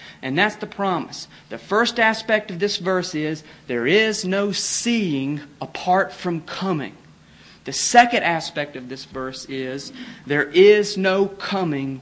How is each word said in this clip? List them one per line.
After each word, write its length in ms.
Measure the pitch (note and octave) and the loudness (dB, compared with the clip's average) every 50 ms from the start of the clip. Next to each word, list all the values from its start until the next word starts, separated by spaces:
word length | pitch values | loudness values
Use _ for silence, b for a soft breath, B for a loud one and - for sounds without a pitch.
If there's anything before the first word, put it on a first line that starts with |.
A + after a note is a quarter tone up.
| B B B B | B B B B
And 160 | B C3 C3+ E3 | B -4 0 0
that's 180 | G3+ G#3+ G#3 | 0 0 -2
the 100 | - A3 | -4 -10
promise. 600 | - - - G3 F#3+ F3+ D#3 - - - - - - B B B B | -10 -6 -4 -2 -2 0 -2 -4 -6 -10 -16 -16 -16 B B B B
The 80 | G#2+ A2+ | -14 -12
first 400 | - - G3 G#3+ A#3+ A#3 - A#3+ | -6 0 2 2 2 2 2 2
aspect 520 | A3 A3 A3 A3 - - A3 G#3+ G#3 - | 2 2 2 0 -2 0 0 0 0 -2
of 100 | F#3 E3+ | -6 -2
this 160 | G3 G#3 G3+ - | -2 -2 -2 -2
verse 360 | F3 F#3 F#3 F#3 F3 F3+ - | -2 0 0 0 -2 -2 -4
is 280 | D3+ D3+ D3+ D#3+ D3+ - B B B B | -4 -4 -4 -4 -6 -10 B B B B
there 200 | B B2+ A#2+ A#2 | B -2 0 2
is 380 | C3 F3 G#3+ A3 A3 G#3+ G#3 - | 4 4 4 4 2 0 -2 -4
no 280 | F#3 F#3+ G3 G3+ G3+ | -2 -2 0 -2 -2
seeing 880 | F#3 - - - - - - A#3+ A#3+ A3+ G3+ F3 D3 C3+ C3+ C#3 D3+ D3 C#3+ - - - | -2 -4 -4 -4 -4 -2 -2 0 0 0 0 0 -2 -2 -2 -4 -4 -6 -8 -12 -12 -12
apart 520 | - - - - - F#3 F3+ F#3+ F#3 F#3+ - | -12 -10 -10 -6 0 2 2 2 2 0 -4
from 280 | - - F3+ E3+ D#3+ | -8 -4 -4 -4 -4
coming. 520 | D#3+ - - - F#3 F#3+ F#3 D3+ C3 - - - - - - - B B B B B B B B B | -6 -10 -10 -6 -4 -2 -2 -2 -4 -6 -10 -16 -20 -20 -20 -20 B B B B B B B B B
The 80 | - | -8
second 500 | C3+ - - - - A#3+ B3 A#3+ B3 A3 | -6 -4 -2 4 6 6 6 6 4 0
aspect 540 | - E3+ E3+ D#3+ D3+ - - D3+ D3 C#3+ - | 0 0 0 -2 -4 -6 -6 -6 -6 -6 -8
of 120 | C3+ B2+ B2 | -12 -12 -12
this 160 | C3+ C3 - | -12 -14 -14
verse 400 | - - C3+ C3 C3 C3 - - | -12 -10 -8 -8 -8 -8 -10 -12
is 460 | - C3+ C3 C3 B2+ C3 C#3 C#3 - B B B B B B B | -10 -8 -6 -6 -6 -8 -8 -10 -12 B B B B B B B
there 220 | C3+ C#3+ D3 - - | 0 0 0 2 4
is 480 | - F3 F#3+ G#3 G#3 G#3+ G#3 G#3 - | 8 10 10 10 10 8 6 0 0
no 300 | G3 F#3+ F#3+ F#3+ G3 G3 | 0 2 2 4 4 2
coming 760 | F#3+ G3 - - - G3+ F#3+ F#3 E3 D3 C#3 C3+ C3+ C3+ C3 | 0 -2 -6 -8 -4 -2 -2 0 0 -2 -2 -4 -4 -6 -8